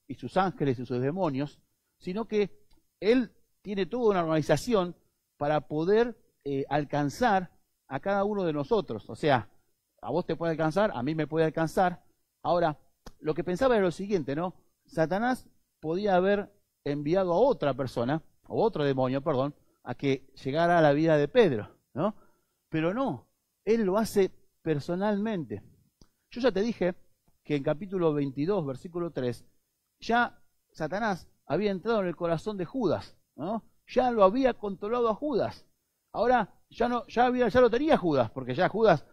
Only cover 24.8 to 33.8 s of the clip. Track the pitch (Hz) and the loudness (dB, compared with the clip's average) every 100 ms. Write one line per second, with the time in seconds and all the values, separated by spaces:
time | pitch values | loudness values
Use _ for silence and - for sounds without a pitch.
24.8 | 156 175 208 202 220 196 127 101 - _ | -2 -2 -2 -2 -2 -4 -6 -10 -14 _
25.8 | _ _ _ _ _ 240 247 185 233 - | _ _ _ _ _ -2 0 0 -2 -2
26.8 | 180 - _ _ _ _ - 147 143 151 | -4 -4 _ _ _ _ -4 -2 -2 -4
27.8 | 196 190 165 147 139 131 160 208 143 127 | -4 -2 0 0 -2 -4 -2 -2 -4 -8
28.8 | 180 170 170 143 123 117 - _ _ _ | -10 -8 -6 -4 -4 -4 -12 _ _ _
29.8 | _ _ - 233 233 - _ _ _ - | _ _ -2 0 0 -6 _ _ _ -8
30.8 | 156 190 226 180 - _ - 156 208 190 | -6 -4 -4 -4 -10 _ -6 -2 -2 -2
31.8 | 214 226 180 156 170 160 214 202 170 269 | -2 -2 -2 -4 -4 -4 -4 -6 -6 -2
32.8 | 196 107 - - _ - 160 226 - _ | -2 -2 -6 -20 _ -12 -8 -8 -10 _